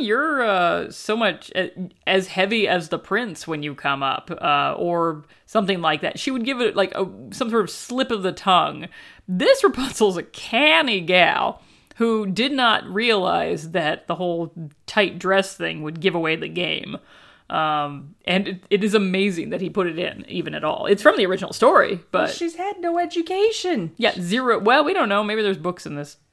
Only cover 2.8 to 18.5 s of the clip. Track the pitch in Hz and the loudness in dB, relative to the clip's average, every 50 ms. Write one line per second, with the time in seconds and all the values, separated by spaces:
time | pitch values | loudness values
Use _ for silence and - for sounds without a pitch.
2.8 | 160 151 170 - - - 190 220 247 208 156 - - 160 160 147 147 147 139 - | 0 -2 -6 -6 -4 -2 -2 -2 -2 -4 -8 -10 -8 -6 -6 -6 -6 -8 -8 -4
3.8 | - 143 139 139 139 135 139 - - - 175 - - 151 143 143 143 143 147 - | -2 -2 -2 0 0 -2 -2 -4 -6 -10 -10 -4 0 2 2 2 2 0 0 -2
4.8 | 175 175 175 170 165 165 160 151 - _ - _ _ - - 226 196 175 196 175 | -2 -2 0 0 0 -2 -2 -6 -12 _ -20 _ _ -4 -2 0 0 0 0 0
5.8 | 165 156 156 156 175 156 - - - 285 262 247 220 262 269 240 240 214 - 202 | 2 0 0 0 -2 -4 -4 -4 -4 -4 -2 -2 -2 -2 -2 0 0 0 2 2
6.8 | 190 185 - - 196 185 190 - 131 107 - - 254 226 226 226 190 - - - | 0 0 0 -4 -4 -4 -6 -14 -16 -10 -6 -4 -2 0 0 0 0 0 -4 -10
7.8 | - - 240 254 262 254 226 202 185 185 165 - - 196 185 170 156 151 147 135 | -8 -4 -2 -2 -2 -2 -2 -2 -2 -4 -4 -2 2 4 4 4 4 2 -4 -8
8.8 | 135 - - - - - - - _ - 180 180 277 392 539 539 - 349 - 240 | -14 -16 -18 -20 -20 -20 -20 -16 _ -4 -2 2 4 4 4 6 4 2 2 2
9.8 | 269 254 - - 220 196 180 170 - - - - - - 233 233 294 302 320 330 | -4 -4 0 2 2 2 2 0 -6 -10 -14 -16 -8 -2 0 2 4 4 4 4
10.8 | 302 254 214 190 170 156 180 180 170 160 - - - - - - _ _ _ _ | 2 2 0 -2 0 4 6 6 6 6 4 2 0 -2 -4 -6 _ _ _ _
11.8 | _ _ - - 233 226 220 220 208 190 180 208 247 285 285 262 247 226 220 - | _ _ -4 0 2 2 2 2 0 -2 -2 0 0 0 2 2 4 4 4 2
12.8 | - - 185 208 240 240 220 196 180 175 170 175 160 160 175 156 156 165 165 175 | 0 -2 -2 0 2 2 2 2 2 2 2 0 0 0 -2 -4 -6 -4 -2 0
13.8 | 156 151 165 - - - 170 170 180 175 170 170 170 165 - 170 160 147 - _ | 0 0 -2 -2 -4 -6 -4 -4 -2 -2 -2 -2 -4 -6 -8 -12 -12 -12 -14 _
14.8 | - - - 214 202 175 - 175 - 185 190 196 190 - - - 170 165 165 156 | -10 -2 0 2 2 2 0 -4 0 2 2 2 2 0 -4 -6 -6 -6 -6 -6
15.8 | 151 151 160 160 165 185 170 170 160 160 160 160 - 165 160 175 175 156 156 - | -8 -8 -6 -2 0 0 0 2 0 0 0 -2 -4 -6 -6 -4 -4 -4 -4 -6
16.8 | - - 143 - - _ - - - - - _ _ - - 160 156 151 151 147 | -8 -10 -12 -12 -14 _ -20 -20 -20 -20 -20 _ _ -6 -2 -2 0 0 0 -2
17.8 | 147 143 143 139 139 147 - _ - - 180 190 196 - | -2 -4 -6 -12 -14 -18 -18 _ -4 0 0 0 0 -2